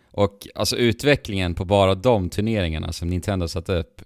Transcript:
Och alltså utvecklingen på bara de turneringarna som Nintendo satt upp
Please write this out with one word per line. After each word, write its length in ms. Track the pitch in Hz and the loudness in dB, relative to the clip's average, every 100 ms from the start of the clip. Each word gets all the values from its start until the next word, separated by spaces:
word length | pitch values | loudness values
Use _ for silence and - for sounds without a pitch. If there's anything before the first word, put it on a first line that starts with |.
| _ | _
Och 360 | - 101 - - - | -2 -2 -2 -14 -4
alltså 220 | 107 - | -2 2
utvecklingen 800 | 120 - 143 135 - 98 90 82 | 2 2 2 2 0 -2 -2 -2
på 100 | 92 | 0
bara 300 | 101 95 95 | 4 4 4
de 340 | 127 110 90 | 2 2 0
turneringarna 640 | - 110 107 85 78 87 | -2 -2 0 -2 -4 -6
som 160 | - 87 | -6 -4
Nintendo 380 | 87 104 95 82 | -4 -2 -4 -4
satt 220 | 90 90 | -6 -2
upp 320 | 87 80 - | -2 -4 -12